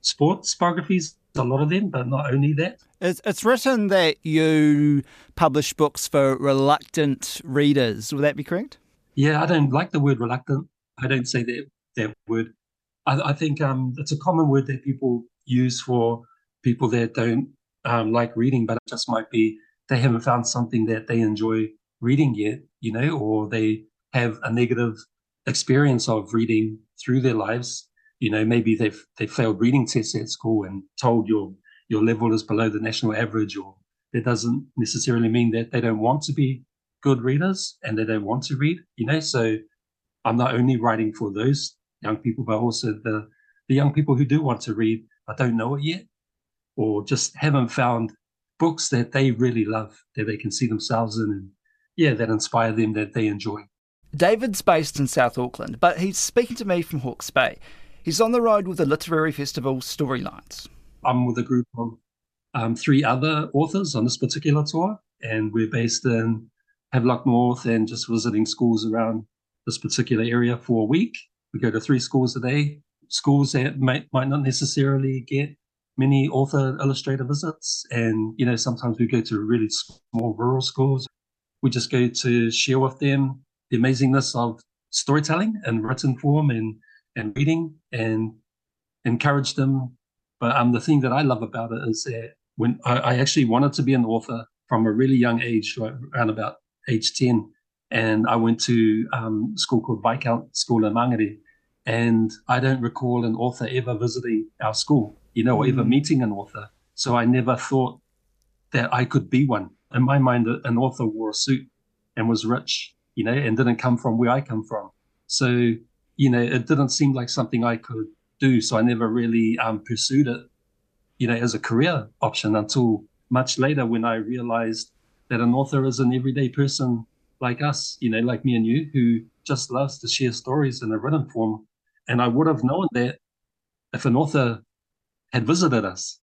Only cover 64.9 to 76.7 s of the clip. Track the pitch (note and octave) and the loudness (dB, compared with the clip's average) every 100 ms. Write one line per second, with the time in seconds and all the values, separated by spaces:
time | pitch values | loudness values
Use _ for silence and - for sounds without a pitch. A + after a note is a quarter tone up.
64.9 | G#3+ _ _ - A2 G#2+ A2 A2 A#2 A#2 | -4 _ _ -6 -4 -2 -2 -2 0 -2
65.9 | - C3+ A2+ A2+ A2+ - _ _ _ _ | 0 0 0 0 -2 -6 _ _ _ _
66.9 | C3 A#2+ A#2+ C#3 A#2+ B2 A#2+ A#2+ A2+ A2 | 0 2 0 2 4 2 0 0 0 0
67.9 | A2+ - A#2 A#2 G#2+ A2 - A#2+ A2+ A2 | -4 -4 -2 0 0 -2 0 2 2 0
68.9 | A2 A2+ A2 G#2+ _ _ _ - A#2 C#3+ | -2 -2 -4 -8 _ _ _ -10 -8 -6
69.9 | - A#2+ A2+ A#2 A#2+ A#2+ A#2+ - A#2 G#2+ | -4 0 0 2 2 2 -2 0 0 2
70.9 | D#3 A#3 - - _ _ - A#2+ A2 - | 2 0 -4 -20 _ _ -4 -2 -2 0
71.9 | C3 - C3+ B2+ A#2+ B2 C#3+ D3 D3 _ | 0 2 0 0 -2 -2 0 -2 -4 _
72.9 | _ _ - - C#3+ C3+ C#3 C3 C#3 C3 | _ _ -4 2 2 4 0 -2 0 0
73.9 | B2 - C3 C3 D3 C3+ C3 C#3+ - C3+ | 0 -2 -2 0 0 0 -2 -2 0 2
74.9 | C3+ C3+ C3 A#2+ C3+ D3 - _ _ _ | 2 0 -4 -4 -4 -4 -10 _ _ _
75.9 | - C3+ C#3 C#3 C3 C#3 D3 C3 | 0 4 4 4 2 2 2 0